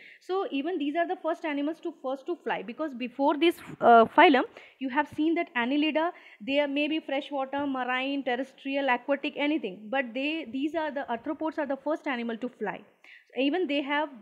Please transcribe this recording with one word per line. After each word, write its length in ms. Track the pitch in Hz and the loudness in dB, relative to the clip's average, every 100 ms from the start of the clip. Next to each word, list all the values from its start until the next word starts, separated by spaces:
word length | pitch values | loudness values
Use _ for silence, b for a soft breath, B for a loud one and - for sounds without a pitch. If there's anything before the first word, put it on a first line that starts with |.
| B B | B B
So 280 | - 381 381 | -6 -4 -2
even 300 | 277 285 370 | -2 -2 -2
these 160 | 285 311 | -2 0
are 120 | 339 | -2
the 100 | 370 | -2
first 240 | 311 330 320 | -4 -4 -4
animals 340 | 285 285 311 | -2 -2 -4
to, 120 | 349 - | -8 -8
first 240 | 262 269 - | -6 -6 -6
to 120 | 349 | -6
fly, 200 | 233 175 | -4 -6
because 280 | 196 233 311 240 | -6 -6 -6 -6
before 400 | 247 - 277 302 | -8 0 2 4
this, 180 | 339 - - - | 2 2 -4 2
uh, 240 | - 233 226 | 8 10 10
phylum 380 | - 349 262 415 B B B | 8 8 8 2 B B B
you 100 | 262 | -4
have 180 | 262 294 - | -2 -2 0
seen 200 | 311 339 | 0 0
that 180 | 339 247 | -2 -2
Annelida, 560 | 233 294 311 302 339 B B B 214 | 0 0 0 0 -2 B B B -2
they 140 | 277 | 0
are 80 | 285 | 0
maybe 320 | 277 294 311 | 0 -2 -2
freshwater, 680 | 311 269 285 285 269 285 285 | -4 -6 -4 -6 -4 -4 -4
marine, 560 | 262 247 254 262 277 | -4 -2 -2 -2 -4
terrestrial, 680 | 262 240 269 - 269 277 277 | -2 -2 -4 -10 -6 -2 0
aquatic, 460 | 247 254 277 294 - | 0 0 -2 -2 -2
anything, 520 | 285 302 220 180 214 | 0 0 -4 -10 -4
but 140 | 262 254 233 | -2 -2 -4
they, 320 | 285 320 269 | -4 -4 -6
these 220 | 262 302 | -6 -4
are 160 | 320 311 | -4 -4
the 160 | 269 254 | -6 -6
arthropods 520 | 233 277 302 311 311 | -6 -6 -4 -4 -4
are 80 | 277 | -4
the 100 | 277 | -4
first 240 | 294 311 302 | -4 -4 -4
animal 280 | 247 233 226 | -4 -4 -6
to 120 | 247 | -8
fly. 320 | - 202 175 - _ B B B - | -6 -6 -6 -12 _ B B B -2
Even 280 | 277 349 330 | 0 0 0
they 160 | 285 | -2
have, 280 | 269 294 302 247 | 0 0 -2 -6